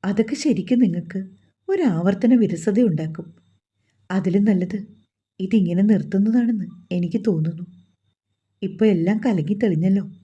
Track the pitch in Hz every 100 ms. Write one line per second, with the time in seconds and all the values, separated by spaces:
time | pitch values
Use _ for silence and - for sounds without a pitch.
0 | 185 202 226 285 311 196 185 247 220 170
1 | - 190 190 - _ _ - 392 285 165
2 | 180 185 240 247 202 165 185 202 233 151
3 | 160 160 165 - _ _ _ _ _ _
4 | _ 190 185 196 208 185 180 208 202 -
5 | _ _ _ - 190 220 170 175 208 208
6 | 147 196 214 240 240 220 175 - _ 180
7 | 175 226 226 165 156 160 175 - _ _
8 | _ _ _ _ _ _ 190 - 220 180
9 | 165 220 262 190 151 202 220 156 185 196
10 | 180 -